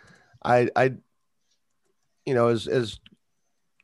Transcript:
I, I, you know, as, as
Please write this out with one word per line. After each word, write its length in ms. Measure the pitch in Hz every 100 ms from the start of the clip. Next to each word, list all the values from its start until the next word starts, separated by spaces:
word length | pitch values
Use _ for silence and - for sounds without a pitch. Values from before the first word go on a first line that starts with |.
| _ _ _ _
I, 260 | - 123 123 -
I, 180 | 131 127 _ _ _ _ _ _ _ _ _ _ _ _ -
you 100 | 123
know, 140 | 117
as, 180 | 117 -
as 320 | 127 113 - _ _ _ _ _ _ _ _